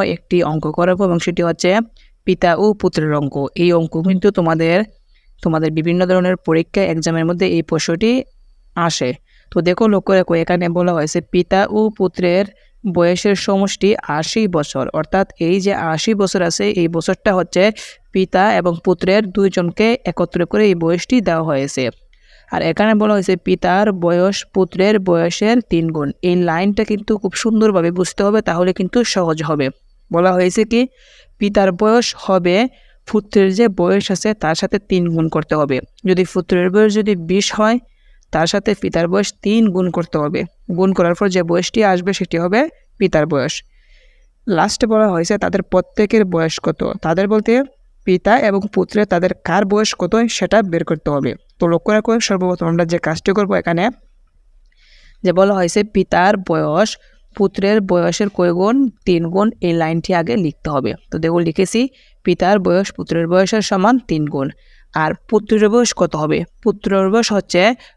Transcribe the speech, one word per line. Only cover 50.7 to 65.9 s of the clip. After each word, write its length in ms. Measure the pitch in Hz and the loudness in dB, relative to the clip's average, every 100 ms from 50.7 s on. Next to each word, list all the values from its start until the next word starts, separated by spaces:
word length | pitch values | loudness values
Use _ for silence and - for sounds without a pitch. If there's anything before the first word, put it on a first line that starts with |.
| 165 | -2
করতে 240 | - 160 - | -2 -4 -2
হবে। 200 | 143 127 - _ - | -2 -2 -6 _ -4
তো 80 | 175 | 0
লক্ষ্য 220 | 170 - | 0 2
রাখো, 200 | 214 214 226 | 0 2 0
সর্বপ্রথম 460 | - 190 180 175 165 | 0 -2 -2 -2 0
আমরা 180 | 170 | 0
যে 140 | 165 175 | 0 -2
কাজটি 320 | - 165 - | -2 -4 -2
করবো 220 | 196 196 | 0 0
এখানে, 300 | 185 170 170 208 - _ _ _ _ _ _ _ _ _ - - - | -2 -2 -2 -2 -4 _ _ _ _ _ _ _ _ _ -20 -20 -4
যে 60 | 190 | 0
বলা 220 | 170 196 | 4 4
হয়েছে 260 | 196 175 208 214 | 2 0 0 0
পিতার 380 | 202 185 170 185 214 180 | 0 0 2 2 2 0
বয়স 420 | 160 151 156 214 - _ _ _ - | -2 0 0 0 -4 _ _ _ -2
পুত্রের 420 | 196 - 196 214 | -2 0 0 0
বয়সের 480 | 196 175 170 170 202 | 2 0 0 -2 -4
কয় 220 | - 175 | 0 0
গুণ, 240 | 170 196 269 262 - | 0 0 2 0 -2
তিন 180 | - 170 165 | 0 0 0
গুণ, 180 | 190 208 - | 0 0 0
এই 120 | 180 | -2
লাইনটি 380 | 165 160 165 156 | 0 0 -2 -2
আগে 200 | 180 165 233 | -2 0 -2
লিখতে 320 | 160 - - | -2 -4 -6
হবে। 200 | 143 117 - - | -4 -4 -6 -8
তো 60 | 165 | -4
দেখো 200 | 160 170 | -2 0
লিখেছি, 400 | 165 156 190 226 262 _ _ _ | 0 -2 -2 0 -2 _ _ _
পিতার 320 | - 175 185 208 | -2 0 2 2
বয়স 300 | 180 175 196 - | 2 0 -2 -6
পুত্রের 300 | - 165 165 | -6 -4 0
বয়সের 340 | 180 190 220 | 2 2 0
সমান 320 | 190 196 196 254 - | 0 0 2 2 0
তিন 160 | 156 147 | -4 -4
গুণ। 200 | 147 135 - _ - _ | -4 -6 -10 _ -20 _
আর 160 | 156 156 170 - | -4 -4 -4 -2
পুত্রের 380 | 214 214 220 208 | -2 2 2 4
বয়স 220 | 233 233 | 2 0